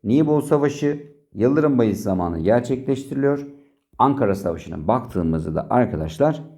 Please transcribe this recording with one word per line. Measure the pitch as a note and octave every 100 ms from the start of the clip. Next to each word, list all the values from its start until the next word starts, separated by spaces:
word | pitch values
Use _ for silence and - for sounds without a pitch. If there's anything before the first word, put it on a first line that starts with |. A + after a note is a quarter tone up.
Nibolu | G2 C3+ D3 D3+
Savaşı | D3 D3 C#3+ C#3+ C#3+ C#3+ - - _
Yıldırım | G2+ A#2 D3 D3+ C3
Bayezid | A2 F#2+
zamanı | G#2 F#2 F2 E2
gerçekleştiriliyor. | E2 A#2 B2 C3 B2+ C3 - C#3 C#3 C#3+ C#3+ - _ _ _ -
Ankara | C3 C#3 A2
Savaşı'na | F#2+ F2 F2 E2+ E2 D#2
baktığımızda | B2 B2+ - E2 D#2+ D#2+
da | D#2 -
arkadaşlar | B2 A#2+ D#2+ D#2 - D3 D3+ -